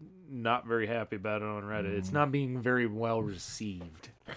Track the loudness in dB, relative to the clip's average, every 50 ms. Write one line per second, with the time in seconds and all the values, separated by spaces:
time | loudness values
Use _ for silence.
0 | -18 -18 -18 -20 -14 -10 -8 0 2 2 2 2 2 2 2 2 2 2 0 -2
1 | -2 -2 -4 -4 -2 0 0 0 0 -2 -2 -4 -4 -2 -2 0 0 0 0 0
2 | 0 0 2 2 4 4 4 2 2 0 0 2 2 4 4 4 4 2 2 0
3 | 0 2 2 2 0 -2 -4 -6 -8 -8 -6 -6 -4 -4 -4 -6 -8 -12 -12 -16
4 | -18 -20 -20 _ _ -12 -12